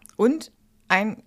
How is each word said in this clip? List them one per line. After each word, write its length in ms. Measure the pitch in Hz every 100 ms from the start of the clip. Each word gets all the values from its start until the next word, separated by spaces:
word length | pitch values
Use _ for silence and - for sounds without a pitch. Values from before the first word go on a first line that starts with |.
| - -
und 340 | 226 320 - _ _ _ -
ein 260 | 185 214 -